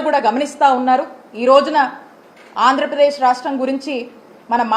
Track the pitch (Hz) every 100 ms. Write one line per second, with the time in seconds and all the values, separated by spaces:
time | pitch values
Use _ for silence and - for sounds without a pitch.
0 | 302 285 226 254 285 - 277 254 254 254
1 | 330 - - 214 254 269 311 302 262 -
2 | - - - - - - 143 277 294 285
3 | 285 285 254 254 - 269 262 269 302 254
4 | 233 - - - - 233 233